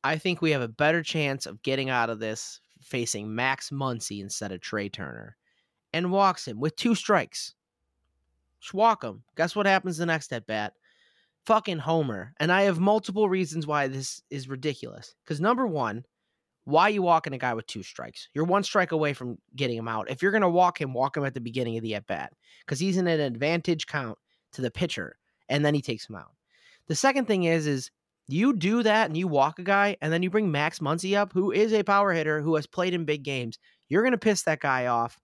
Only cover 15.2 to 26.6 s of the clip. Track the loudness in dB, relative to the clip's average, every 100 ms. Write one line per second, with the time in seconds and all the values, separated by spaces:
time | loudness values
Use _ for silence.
15.2 | _ 0 2 2 0 0 -2 -4 -12 _
16.2 | _ _ _ _ 0 4 4 2 4 2
17.2 | 2 -4 -4 -4 -6 -12 -12 -12 -14 -14
18.2 | -8 -2 2 2 2 0 2 0 0 -2
19.2 | -8 -10 _ -4 -2 -2 -4 -4 -4 0
20.2 | 2 4 4 6 4 2 -4 0 0 0
21.2 | -4 -4 -6 -4 -2 -2 -4 -6 -4 -6
22.2 | -6 _ _ -20 -8 -2 0 2 2 2
23.2 | 0 -2 0 0 0 -2 -2 -6 -6 -10
24.2 | _ _ _ -6 -6 -2 -4 -4 -8 -14
25.2 | _ _ -4 2 2 2 -2 -8 -8 -16
26.2 | -16 _ _ _